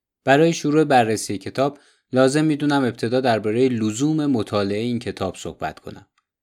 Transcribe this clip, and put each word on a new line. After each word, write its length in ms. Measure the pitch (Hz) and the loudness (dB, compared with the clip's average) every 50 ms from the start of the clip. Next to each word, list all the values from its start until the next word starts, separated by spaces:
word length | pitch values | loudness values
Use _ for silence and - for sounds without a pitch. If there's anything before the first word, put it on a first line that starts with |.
| _ _ _ _ - | _ _ _ _ 0
برای 280 | 131 135 147 160 170 | 2 4 4 4 4
شروع 320 | 160 - - 147 147 156 156 | 2 0 -2 0 2 2 4
بررسی 540 | 143 139 123 117 110 110 101 - - 104 95 | 4 4 4 4 2 0 -4 -4 -6 -8 -8
کتاب 400 | - 101 - - 135 143 143 - _ _ _ _ _ _ | -10 -6 -2 -2 -2 -2 -2 -6 _ _ _ _ _ _
لازم 320 | - 127 131 135 139 156 156 | 2 2 4 4 4 2 2
می‌دونم 400 | 156 151 139 147 147 143 139 131 | 0 0 0 0 0 0 0 0
ابتدا 360 | 117 117 - 123 113 123 131 | -2 -2 -4 -4 -2 -2 0
درباره 480 | 131 127 113 107 101 107 107 120 131 131 | 0 0 0 0 0 -2 0 2 2 2
لزوم 580 | 123 110 107 107 107 113 143 151 156 156 147 | 0 0 -2 -2 -2 0 0 0 0 0 0
مطالعه 520 | 143 131 113 101 - 107 104 101 98 101 104 | 0 0 -2 -2 -2 -2 -2 -2 -2 -2 -2
این 200 | 117 123 120 113 | -2 -4 -4 -4
کتاب 380 | - 101 90 - 101 92 - | -6 -8 -6 -6 -6 -6 -8
صحبت 420 | - - 87 80 - 82 78 76 - | -8 -12 -14 -10 -8 -8 -8 -8 -10
کنم. 280 | - - - - - _ _ _ _ _ _ _ | -16 -18 -18 -18 -20 _ _ _ _ _ _ _